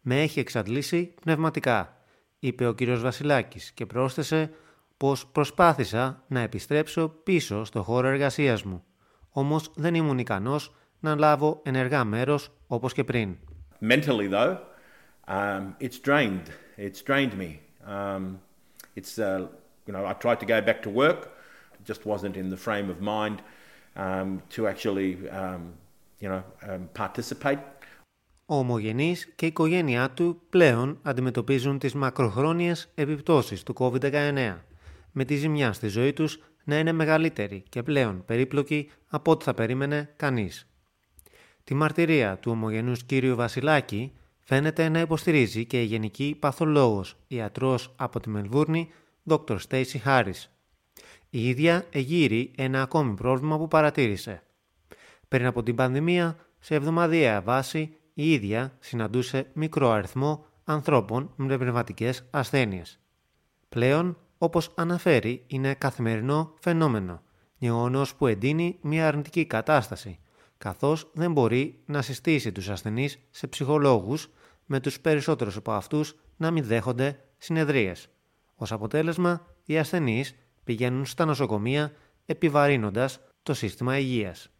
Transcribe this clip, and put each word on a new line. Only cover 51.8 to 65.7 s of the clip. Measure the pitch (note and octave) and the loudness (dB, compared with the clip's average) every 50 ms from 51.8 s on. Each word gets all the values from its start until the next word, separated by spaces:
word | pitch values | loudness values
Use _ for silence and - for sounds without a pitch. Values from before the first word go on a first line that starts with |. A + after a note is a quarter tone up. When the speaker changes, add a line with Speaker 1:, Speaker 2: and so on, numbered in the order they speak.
| - - | 0 -2
Speaker 1:
εγείρει | - C#3+ C3 B2+ D#3+ F3 D#3 B2 G#2+ A2+ B2+ C3 - | -4 -4 -2 0 2 2 4 4 4 0 -2 -2 -4
ένα | - C3+ C3 C3 C3+ C3+ | -4 -2 0 0 0 -2
ακόμη | C3 - D#3+ D3 B2 G#2 | 2 2 2 2 2 0
πρόβλημα | F#2+ A2 B2 C3 B2+ C#3 D#3 D#3 D3+ | -2 0 0 0 2 0 -2 -2 -2
που | D#3+ D#3+ | -2 2
παρατήρησε. | - D#3 D#3 D3 D3 - C3+ A2+ G2+ F#2 - A#2+ G2 E2+ _ _ _ _ _ _ _ _ _ _ - _ - - - _ _ _ | 4 4 4 4 4 2 2 2 0 -2 -6 -10 -12 -14 _ _ _ _ _ _ _ _ _ _ -20 _ -20 -20 -20 _ _ _
Πριν | - B2+ B2 | 0 0 2
από | B2+ - A#2+ A2+ | 2 0 -2 -2
την | A2+ A#2+ | -2 0
πανδημία, | A2+ C3 B2+ B2+ C#3 D#3 E3+ F3 F3 F3 E3+ D#3+ D#3+ - _ _ _ | 0 0 0 2 0 2 2 2 2 0 0 -4 -8 -14 _ _ _
σε | - - D#3 | -6 -2 -2
εβδομαδιαία | D3+ C#3 D#3 E3 E3+ E3+ E3 D#3+ E3 D3+ B2 G#2+ G2+ | 0 0 0 0 2 2 2 4 4 4 4 2 2
βάση, | F2+ G2+ B2 C3+ C3 - - D#3+ D#3 D#3 - _ _ _ _ | 0 0 0 0 0 -2 -4 -4 -6 -6 -8 _ _ _ _
η | - D3 D#3+ D#3+ | -2 2 2 2
ίδια | C3+ G2+ G2 G#2+ A2+ B2+ C3+ - _ | 2 2 0 -2 -2 -2 -4 -8 _
συναντούσε | - - - A#2+ A2 G#2+ G2+ B2+ B2 - - C3+ C3 - - | -14 -8 -4 -4 -4 0 0 -2 -2 0 -2 -4 -4 -4 -6
μικρό | D#3 D#3 D#3 D#3 D#3 C#3 B2 | -4 -4 -2 0 2 4 4
αριθμό | A2+ G#2+ G2 F2+ - B2+ C3+ D3 D#3 D3 - _ _ _ _ | 4 4 0 -2 -4 -2 0 0 -2 -2 -6 _ _ _ _
ανθρώπων | - D3+ D3+ C#3 - D3 B2 G2+ F#2+ A2 B2 C#3 B2+ - | -2 -2 -2 2 4 4 4 4 2 -2 -4 -4 -6 -6
με | - C3+ C3+ C3+ B2+ | -6 -2 -2 0 0
πνευματικές | B2+ B2 A#2+ A#2+ A2+ A2+ G#2 - A2+ A#2+ B2+ - - - | 0 0 0 0 -2 -2 -4 -4 -2 -2 -2 -4 -8 -6
ασθένειες. | - D3+ B2+ - - C#3 B2+ G#2+ F#2+ F#2 E2 - - _ _ _ _ _ _ _ _ _ _ _ _ _ _ _ | -4 -4 -4 0 2 0 2 0 -2 -6 -10 -14 -20 _ _ _ _ _ _ _ _ _ _ _ _ _ _ _
Πλέον, | - A#2 A#2 B2+ C#3 D#3 E3+ F3+ F3 - _ _ _ _ | -2 0 2 4 4 2 2 0 -4 -6 _ _ _ _
όπως | E3 E3 E3 F3 D#3 - - | 0 2 2 0 -2 -2 -4
αναφέρει, | - E3+ E3+ F3 E3+ - F#3 D#3 A#2+ G2+ A2 B2 - - | -4 -2 -2 -2 0 2 4 4 4 4 0 -6 -6 -8
είναι | _ - C3 C3+ C3+ | _ -6 -2 -2 -2